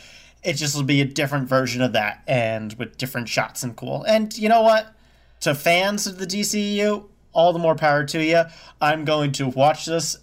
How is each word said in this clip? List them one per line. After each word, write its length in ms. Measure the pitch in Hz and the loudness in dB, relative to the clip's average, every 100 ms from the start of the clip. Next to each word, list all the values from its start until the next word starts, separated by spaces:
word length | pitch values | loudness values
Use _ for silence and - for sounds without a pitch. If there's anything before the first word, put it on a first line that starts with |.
| - - - _ | -20 -20 -20 _
it 120 | 175 | -6
just 200 | 143 147 | -4 -4
will 80 | 143 | -2
be 180 | 139 143 | 0 2
a 20 | |
different 440 | 135 - 143 143 123 | 0 -2 -4 -2 0
version 340 | 131 127 123 | 0 0 0
of 100 | 127 | 0
that 300 | 110 104 - - | 0 -2 -4 -2
and 460 | 131 113 113 107 | -2 0 -4 -8
with 220 | 110 113 - | -10 -12 -8
different 320 | 127 120 117 | -8 -6 -6
shots 340 | - 113 - | -4 -4 -4
and 140 | 123 117 | -10 -8
cool. 260 | 123 139 | -8 -4
And 320 | - 220 214 214 | 0 0 0 -2
you 120 | 214 | 2
know 140 | 226 | 4
what? 300 | 220 220 214 _ _ _ _ - | 6 4 0 _ _ _ _ -8
To 140 | - | -4
fans 520 | 143 170 175 196 208 208 | 0 2 2 2 -2 -4
of 120 | 185 | -6
the 80 | 185 | -6
D 160 | 196 | -4
C 340 | 208 214 202 202 | -2 -2 -2 0
E 40 | |
U, 280 | 208 208 - _ _ | 0 -2 -6 _ _
all 200 | 160 170 | 2 4
the 60 | 170 | 4
more 160 | 165 156 | 0 2
power 280 | 160 147 | 2 2
to 200 | 147 165 | 0 -2
you. 200 | 160 165 165 - - - | 2 2 2 -4 -20 -2
I'm 240 | 151 156 | 0 0
going 280 | 151 151 147 | 0 0 0
to 140 | 139 135 | -2 -2
watch 360 | 127 139 156 | 2 2 2
this 320 | - 165 156 - | -2 -2 -4 -6